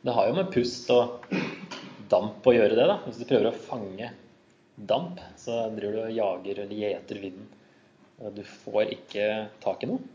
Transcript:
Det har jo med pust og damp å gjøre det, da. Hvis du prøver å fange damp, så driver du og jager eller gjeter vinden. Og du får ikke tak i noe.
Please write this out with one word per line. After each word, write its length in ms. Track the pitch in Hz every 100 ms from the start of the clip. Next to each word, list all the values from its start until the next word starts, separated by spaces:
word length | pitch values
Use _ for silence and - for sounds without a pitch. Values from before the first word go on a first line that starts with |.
Det 120 | 131 117
har 120 | 101
jo 80 | 156
med 140 | 185
pust 380 | 123 120 - -
og 340 | 123 117 - - 95 92 - - - - - -
damp 360 | 98 107 - 127
å 80 |
gjøre 220 | 120 104 110
det, 100 | 151
da. 80 | 202 -
Hvis 140 | 110
du 80 | 117
prøver 200 | 127 107
å 120 | - -
fange 420 | 127 101 95 117 - - _ _ _ _
damp, 460 | - 101 113 175 - - -
så 300 | - 117 113
driver 240 | 107 101
du 80 | 107
og 140 | 113 113
jager 480 | 104 90 95 101
eller 180 | 101 107
gjeter 400 | 104 95 - 101
vinden. 240 | 98 92 110 - _ _ _ _ _ _
Og 120 | 110 101
du 60 | 98
får 460 | - - 107 107 -
ikke 300 | - 101 107 107 107 -
tak 200 | 101 92
i 80 | -
noe. 120 | 247 -